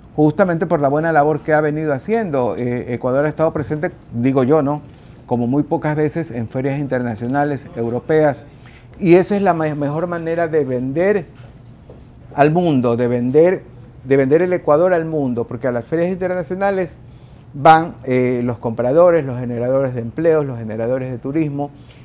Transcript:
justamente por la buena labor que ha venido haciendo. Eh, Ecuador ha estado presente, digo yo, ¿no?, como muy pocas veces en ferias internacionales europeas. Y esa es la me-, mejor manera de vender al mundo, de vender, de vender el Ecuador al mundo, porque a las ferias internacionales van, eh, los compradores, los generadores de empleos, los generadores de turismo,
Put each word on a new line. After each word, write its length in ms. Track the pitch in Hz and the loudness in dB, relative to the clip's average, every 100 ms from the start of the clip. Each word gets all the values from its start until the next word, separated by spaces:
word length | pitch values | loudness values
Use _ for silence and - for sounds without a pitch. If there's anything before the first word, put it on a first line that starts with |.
| - - | -10 0
justamente 500 | 151 151 190 170 175 | 2 2 0 0 0
por 140 | 165 | 0
la 100 | 139 | 0
buena 220 | 147 165 | 0 2
labor 300 | 156 147 156 | 2 2 0
que 120 | - | 0
ha 60 | 156 | 0
venido 340 | 156 151 156 | 2 -2 -2
haciendo. 600 | 131 - 226 202 139 120 87 | -4 -2 -2 -2 -2 -2 -2
Eh, 380 | 123 123 98 | -4 -4 -4
Ecuador 320 | 120 127 131 151 | -4 -2 0 0
ha 40 | |
estado 220 | 147 160 | 0 -2
presente, 400 | 160 143 151 - - - | -2 -6 -4 -6 -8 -12
digo 300 | 117 123 135 | -2 0 2
yo, 180 | 131 156 | 4 2
¿no?, 200 | 139 147 - - - - - | 2 -2 -8 -20 -20 -16 -6
como 200 | 120 120 | -2 0
muy 180 | 143 | 0
pocas 320 | 147 165 156 151 | 0 -2 -2 -2
veces 360 | 151 170 160 | -2 -2 -6
en 160 | 123 110 | -6 -6
ferias 320 | 131 139 139 | -4 -4 -4
internacionales 880 | 135 127 120 110 120 139 147 135 - - | -4 -4 -4 -6 -4 -2 -2 -4 -8 -6
europeas. 720 | 117 120 - 156 151 131 - - - - - - | -4 -4 0 2 2 0 -8 -20 -20 -20 -20 -2
Y 140 | 185 175 | 4 4
esa 200 | 180 202 | 4 0
es 80 | |
la 100 | 196 | 0
me-, 220 | 165 156 147 | 0 -2 -2
mejor 320 | 143 151 175 | -4 -4 -4
manera 400 | 170 165 165 165 | -6 -4 -2 0
de 180 | 156 131 | 0 0
vender 600 | 123 131 143 185 208 160 - - - - - - - - - - - | -2 -4 0 0 0 -4 -16 -20 -20 -20 -20 -20 -20 -20 -20 -6 2
al 160 | 147 | 2
mundo, 460 | 165 175 139 120 117 | 4 2 2 2 2
de 100 | 123 | 0
vender, 560 | 123 123 143 170 185 - - - - | 0 2 4 4 2 -6 -20 -20 -10
de 140 | 127 139 | 0 2
vender 240 | 131 160 | 4 2
el 100 | 180 | 2
Ecuador 400 | 180 - 147 185 | 0 2 2 4
al 140 | 175 160 | 2 -2
mundo, 400 | 156 135 120 117 | -2 -2 -2 -6
porque 220 | 123 131 | -4 -4
a 40 | |
las 160 | 120 117 | -4 -4
ferias 220 | 160 175 | -2 -2
internacionales 880 | 185 180 180 - 185 196 196 175 - - - - - - | -2 -4 -4 -6 -2 -2 -2 -4 -8 -20 -20 -20 -20 -16
van, 400 | - 160 160 170 - | 2 6 6 4 -6
eh, 380 | - 127 123 123 | -2 0 2 0
los 140 | 120 113 | -2 -4
compradores, 640 | 120 113 120 151 180 170 | -4 -2 2 4 6 4
los 160 | 135 123 | 0 -6
generadores 540 | 123 120 123 135 135 | -6 -4 0 0 0
de 80 | 123 | -4
empleos, 440 | 113 107 165 156 143 | -8 -2 2 2 0
los 120 | 117 | -6
generadores 540 | 110 110 113 131 127 | -8 -6 -4 -4 -4
de 80 | 123 | -8
turismo, 500 | 135 151 156 143 143 - - - | -6 -4 -4 -4 -8 -10 -20 -20